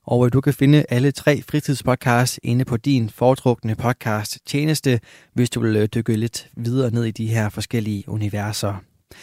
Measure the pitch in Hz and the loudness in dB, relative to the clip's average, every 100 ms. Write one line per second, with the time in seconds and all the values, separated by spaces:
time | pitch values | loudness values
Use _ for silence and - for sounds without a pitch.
0 | - 123 123 127 131 139 139 151 - 123 | -2 2 2 2 2 4 6 6 4 2
1 | 139 - - 143 - 151 - 135 - 127 | 0 0 0 0 0 -2 -2 -2 0 0
2 | - 120 127 - - 120 127 120 - 135 | 2 2 2 -2 -2 0 0 -2 0 0
3 | 110 - 123 131 131 117 113 107 117 123 | 0 2 2 4 2 0 -2 -2 -2 -2
4 | - 107 104 - - 143 151 151 143 120 | -2 -2 -4 -10 -6 -2 0 0 0 0
5 | - - _ - 123 - 113 107 107 117 | -2 -20 _ -2 -2 0 0 2 0 0
6 | 113 110 117 - - - 117 127 127 117 | -2 -2 -2 -6 -14 -8 -4 0 0 0
7 | 113 107 110 113 107 104 101 120 107 101 | -2 -4 -2 -2 -2 -4 -6 -4 -4 -6
8 | - 110 104 104 101 104 104 95 - _ | -6 -6 -4 -4 -6 -4 -4 -6 -12 _
9 | _ - | _ -20